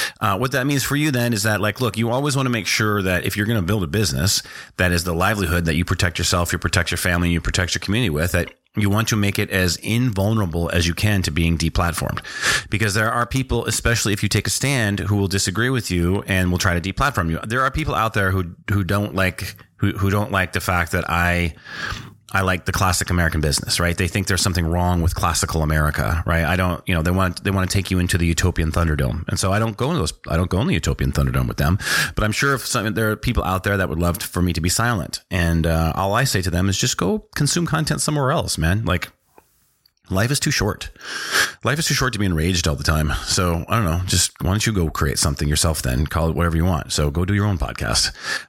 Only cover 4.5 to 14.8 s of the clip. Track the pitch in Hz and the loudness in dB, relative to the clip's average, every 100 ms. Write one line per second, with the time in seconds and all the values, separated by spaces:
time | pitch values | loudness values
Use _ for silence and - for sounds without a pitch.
4.5 | - - - 90 87 90 82 95 104 85 | -16 -16 0 2 2 0 0 0 2 0
5.5 | 87 82 78 87 92 90 - 82 90 85 | 2 2 0 0 2 0 0 0 0 0
6.5 | 82 - 92 85 85 92 87 87 85 - | -2 0 0 0 0 0 2 2 0 0
7.5 | - 90 - - 107 110 73 90 90 76 | -2 0 -2 -2 0 0 0 0 0 -2
8.5 | - _ - 101 104 117 110 101 98 101 | -8 _ -2 0 2 0 0 0 0 0
9.5 | 98 90 82 - 113 127 98 101 113 90 | 2 0 0 -2 0 0 0 0 2 0
10.5 | 85 85 87 85 82 107 101 - 73 82 | -2 0 2 0 0 0 2 0 0 2
11.5 | 82 80 - 85 78 - - - - - | 2 0 0 0 0 -4 -6 -8 -4 -2
12.5 | - - 101 107 101 110 120 117 131 131 | -2 -2 -2 0 0 0 0 -2 -2 0
13.5 | 120 - - 117 113 113 101 104 107 90 | -2 0 -2 0 0 0 0 0 0 0
14.5 | - 135 135 | -2 0 2